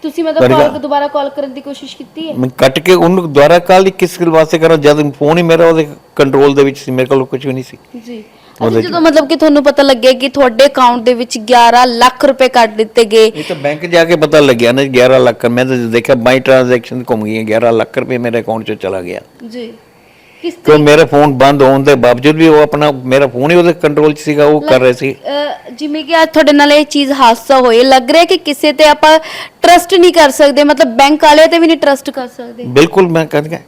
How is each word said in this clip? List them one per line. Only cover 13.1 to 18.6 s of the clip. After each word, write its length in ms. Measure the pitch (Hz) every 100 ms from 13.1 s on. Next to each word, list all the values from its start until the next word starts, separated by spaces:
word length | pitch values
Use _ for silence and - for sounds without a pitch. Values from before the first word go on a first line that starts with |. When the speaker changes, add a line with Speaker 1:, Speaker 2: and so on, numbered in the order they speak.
| 220 220
Speaker 2:
ਇਹ 180 | 214 151
ਤਾਂ 80 | 170
ਬੈਂਕ 300 | 139 151 175
ਜਾ 180 | 170
ਕੇ 120 | 165 170
ਪਤਾ 240 | 151 151
ਲੱਗਿਆ 320 | 143 120 117
ਨਾ, 120 | 127
ਗਿਆਰਾਂ 360 | 139 127 127 131
ਲੱਖ। 260 | 127 113 120
ਮੈਂ 180 | 120
ਤਾਂ 120 | 131 127
ਦੇਖਿਆ 380 | 117 117 113
by 240 | 131 117 131
transaction 680 | 131 131 123 127 117 123 120
ਘੁੰਮ 140 | 117
ਗਈਆਂ, 200 | 107 110
ਗਿਆਰਾਂ 280 | 110 107 117
ਲੱਖ 260 | 113 117 -
ਰੁਪਏ 200 | 127 127
ਮੇਰੇ 220 | 120 117
ਅਕਾਊਂਟ 240 | 110 113